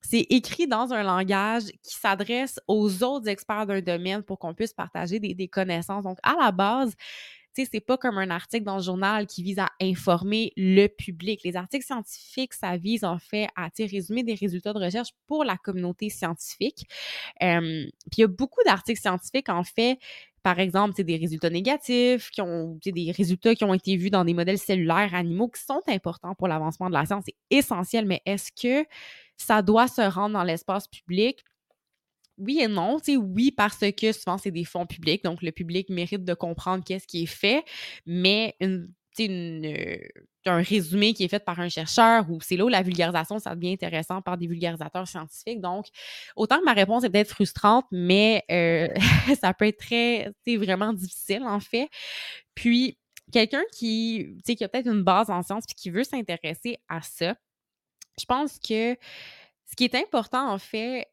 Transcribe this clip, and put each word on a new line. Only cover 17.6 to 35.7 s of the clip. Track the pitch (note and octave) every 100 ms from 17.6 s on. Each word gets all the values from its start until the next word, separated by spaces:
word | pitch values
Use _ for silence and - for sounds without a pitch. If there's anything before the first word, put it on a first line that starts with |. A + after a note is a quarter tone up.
| E3 D#3+ - _ -
puis | -
il |
y |
a | A3
beaucoup | F3+ C4 - A4
d'articles | D4 - A3+
scientifiques, | G#3 F3+ - C4+ -
en | F3 F3
fait, | - A#3 C4 - - - _
par | F#3+ F3
exemple, | F#3+ F#3 G#3
tu | F#3
sais, |
des | E3+ D#3+
résultats | D#3+ D#3+ E3+
négatifs, | E3+ G3 D4 - B3 B3 B3+ -
qui | -
ont, | F#3 E3+ E3 D#3+
tu | F#3+
sais, |
des | F3 E3
résultats | F3 E3+ F3+ A3+
qui | A3+ G#3
ont |
été | F#3+ - F#3+
vus | F#3
dans | F#3+
des | E3+
modèles | E3+ E3+ G3
cellulaires | - F#3 E3 E3 G3+
animaux | F3+ E3+ F3 A#3
qui | -
sont | - C#4 F#4+
importants | G3 F3+ E3+ F3 F#3+
pour | F#3
l'avancement | D#3 D#3 D#3+ F#3
de |
la | D#3+ D#3
science. | G3+ -
C'est | - _
essentiel, | C4+ - G3 F3+ A#3 G#3+
mais | F3+ -
est-ce | G3 -
que | - A#3+ C4+ D#4 - - - _ _
ça | - G#3+
doit | G3 A3 B3
se | -
rendre | G#3 F3+ G#3 G#3
dans |
l'espace | F3+ E3 - G3 -
public ? | - - F3+ A3+ - _ _ _ _ _ _ _ _ _ _
Oui | G3 D4
et | A#3
non. | G3+ F3 D4+
Tu | D4+
sais, | C#4
oui, | G3 F#3 C4
parce | - G#3 - G#3 G3+
que | A3
souvent, | G#3+ - F#3+
c'est | G3+
des | E3+
fonds | E3+ F3+ F3
publics, | - D#3+ F3+
donc | F3+ E3+
le | F3
public | - E3+